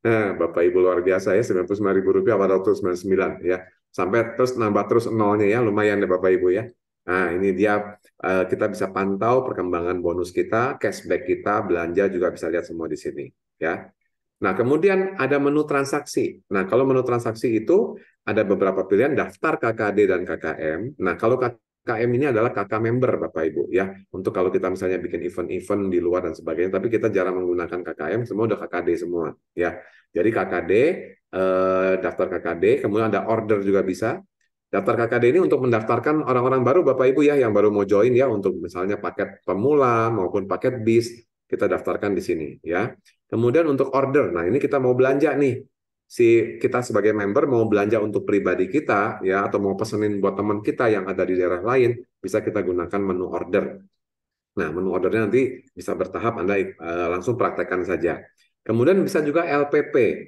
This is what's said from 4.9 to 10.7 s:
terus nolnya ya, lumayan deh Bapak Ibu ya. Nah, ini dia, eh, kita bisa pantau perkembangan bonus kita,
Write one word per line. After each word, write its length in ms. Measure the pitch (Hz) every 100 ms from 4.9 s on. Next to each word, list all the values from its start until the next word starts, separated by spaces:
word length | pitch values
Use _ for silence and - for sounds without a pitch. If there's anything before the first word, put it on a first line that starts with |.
terus 140 | 117 104
nolnya 400 | 110 104 104 101 117
ya, 40 |
lumayan 340 | 113 104 104 101
deh 120 | 98
Bapak 200 | 92 92 90
Ibu 120 | 90
ya. 160 | 95 113 _ _ _ -
Nah, 240 | 90 90
ini 240 | 87 98 92
dia, 420 | 104 104 - - _ _
eh, 220 | - 92 90
kita 220 | 95 107
bisa 240 | 95 95
pantau 560 | 95 95 98 113 127 -
perkembangan 500 | - 90 87 87 90
bonus 320 | 85 87 87 -
kita, 400 | 90 110 127